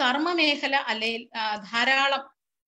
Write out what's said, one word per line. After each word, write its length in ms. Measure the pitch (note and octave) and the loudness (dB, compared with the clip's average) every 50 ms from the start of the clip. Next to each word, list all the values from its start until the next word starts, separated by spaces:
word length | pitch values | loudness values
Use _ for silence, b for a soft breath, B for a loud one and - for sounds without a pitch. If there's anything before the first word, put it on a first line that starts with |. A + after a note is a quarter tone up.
കർമ്മമേഖല 760 | C4+ B3 B3+ C#4+ D#4 F4 F4+ E4+ D#4 D4 C#4+ C#4+ C#4+ C4+ C#4 | 2 2 2 2 0 0 0 2 2 2 2 0 0 0 0
അല്ലെങ്കിൽ, 640 | C#4 A#3+ A#3+ A3 A3 A3 A3+ A3+ A3+ - - - A3+ | 0 0 0 -4 -2 -2 -4 -4 -6 -8 -10 -8 -6
ആ, 180 | A3 G#3+ G#3 | -4 -4 -4
ധാരാളം 720 | G#3 G3+ F#3+ A3+ A#3 B3 B3+ C4+ C4+ C4+ C#4 C#4 C4+ C#4 - _ _ _ _ _ _ _ | -6 -6 -4 -2 0 2 2 2 2 2 2 0 -2 -4 -8 _ _ _ _ _ _ _